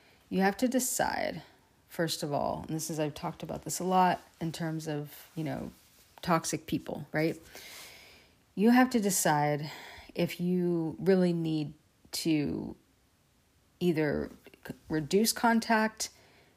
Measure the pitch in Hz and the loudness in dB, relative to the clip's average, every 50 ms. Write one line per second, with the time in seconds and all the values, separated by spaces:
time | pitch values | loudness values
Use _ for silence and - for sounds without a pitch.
0 | _ _ _ _ _ - 185 185 190 196 196 - 254 240 262 254 254 - - - | _ _ _ _ _ -4 0 2 2 2 2 2 0 0 2 0 0 0 -2 -2
1 | - - - - - - - 160 - - _ _ _ _ _ _ _ - - - | -2 -2 0 -2 -4 -4 -6 -8 -14 -16 _ _ _ _ _ _ _ -12 -4 -2
2 | 165 160 - - 175 147 143 135 - - - - - - 160 160 156 - 160 151 | -2 -2 -2 -4 -4 -4 -2 -2 -2 -2 -4 -4 -6 -6 -6 -6 -4 -4 -4 -2
3 | 151 151 143 - - 160 - - 175 160 151 147 - 165 - - 180 185 185 185 | -2 -4 -4 -6 -8 -8 -8 -8 -10 -10 -10 -8 -8 -8 -6 -4 -2 2 4 4
4 | 180 180 165 - - - _ - 170 165 151 - 170 160 160 160 156 160 151 147 | 4 4 2 0 -6 -16 _ -8 -6 -6 -4 -4 -4 -4 -4 -6 -6 -6 -6 -6
5 | 151 147 - - - - - 165 151 139 131 - - - - - _ _ _ _ | -6 -8 -14 -20 -20 -12 -8 -6 -6 -4 -4 -6 -8 -10 -14 -16 _ _ _ _
6 | - _ - - - 180 170 165 - - - 156 - - - - - - 170 - | -20 _ -18 -8 0 0 2 2 2 -2 -6 -6 -4 -4 -4 -4 -4 -6 -10 -10
7 | 151 - - 156 156 165 - - - - - - - - - - - - - - | -8 -6 -2 -2 -2 -2 -2 -6 -12 -20 -20 -20 -18 -18 -18 -18 -18 -20 -20 -20
8 | - - - - - _ _ _ _ _ - 190 202 233 247 254 254 254 - 233 | -20 -20 -20 -20 -20 _ _ _ _ _ -2 2 4 6 8 6 6 6 4 0
9 | 196 202 180 - - 170 151 147 147 147 147 143 156 - - - - - - - | 2 2 0 2 2 4 4 4 4 2 2 0 -4 -8 -12 -14 -18 -18 -20 -20
10 | - - - - 175 170 - - 175 175 180 180 175 175 175 165 160 160 - - | -18 -10 -4 -2 -2 -2 -2 -2 -2 0 2 2 2 2 0 0 -2 -4 -4 -2
11 | 160 180 196 185 180 175 170 170 165 160 156 156 147 147 - _ _ _ _ _ | 2 4 4 6 4 4 2 0 0 0 -2 -2 -2 -6 -8 _ _ _ _ _
12 | _ - - - - 165 156 151 143 - - 104 - - - _ _ _ _ _ | _ -10 -8 -4 0 2 2 2 2 0 -4 -4 -6 -8 -12 _ _ _ _ _
13 | _ _ _ _ _ _ _ _ _ _ _ _ _ _ _ - 180 175 160 156 | _ _ _ _ _ _ _ _ _ _ _ _ _ _ _ 0 0 2 2 4
14 | 156 147 147 151 143 - - - - - - _ - - - - - - 160 156 | 2 2 0 -2 -4 -6 -10 -18 -20 -20 -20 _ -16 -16 -16 -14 -8 -4 -2 -2
15 | 151 147 185 202 226 226 - - - 233 233 226 226 - 233 214 220 220 - - | 0 2 2 4 4 4 2 2 4 4 4 4 4 2 2 2 2 0 -2 -6
16 | - - - - - _ _ _ _ _ _ | -10 -10 -10 -18 -20 _ _ _ _ _ _